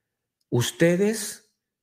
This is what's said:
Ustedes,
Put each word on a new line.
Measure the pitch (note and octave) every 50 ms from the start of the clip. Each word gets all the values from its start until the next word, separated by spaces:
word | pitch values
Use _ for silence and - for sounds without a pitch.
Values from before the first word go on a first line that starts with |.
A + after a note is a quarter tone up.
| _ _ _ _ _ _ _ _ _ -
Ustedes, | - B2 A#2+ - - - E3+ E3+ F3 F3+ G3+ G#3 A3+ A3+ - - - - _ _ _ _ _ _ _ _